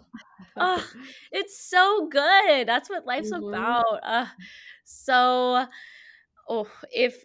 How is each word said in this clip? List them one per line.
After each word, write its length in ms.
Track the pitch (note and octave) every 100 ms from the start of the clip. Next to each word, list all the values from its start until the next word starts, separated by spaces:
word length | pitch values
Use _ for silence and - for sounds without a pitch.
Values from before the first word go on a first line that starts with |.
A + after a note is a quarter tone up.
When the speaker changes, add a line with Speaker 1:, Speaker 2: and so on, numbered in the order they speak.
Speaker 1:
<laughs> 520 | _ - - - F#3 -
Speaker 2:
Ugh, 220 | F4+ F4+ - A#3+ C4+ - -
it's 260 | F#4+ G4+ -
so 480 | - F4+ F#4+ G#4 D4+
good. 600 | C#4 D4 G4 G4+ C#4 A3+
That's 220 | B3 -
what 160 | F4+ B3+
life's 260 | C4 G#3+
Speaker 1:
Mm-hmm. 400 | F4 G#3 G3 A3
Speaker 2:
about. 280 | A#3+ A#3 G#3
Ugh. 240 | - A#3 B3 - - - - -
So, 840 | - - - B3+ B3 B3+ B3+ B3 B3+ - - - - - _ _ -
oh, 220 | A#3 G#3+ - -
if 320 | - B3 -